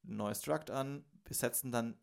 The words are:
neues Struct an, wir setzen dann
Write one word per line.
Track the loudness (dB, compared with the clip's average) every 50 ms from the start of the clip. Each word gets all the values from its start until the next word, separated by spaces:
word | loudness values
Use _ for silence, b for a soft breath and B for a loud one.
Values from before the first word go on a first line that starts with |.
neues | -6 -4 -2 0 0 0 0 0
Struct | 2 2 0 0 0 -2
an, | -2 0 0 0 -4 -6 -10 -14 -20 -20 _
wir | -6 -2
setzen | 0 0 0 0 0 -2 2
dann | 2 2 2 2 -2 -8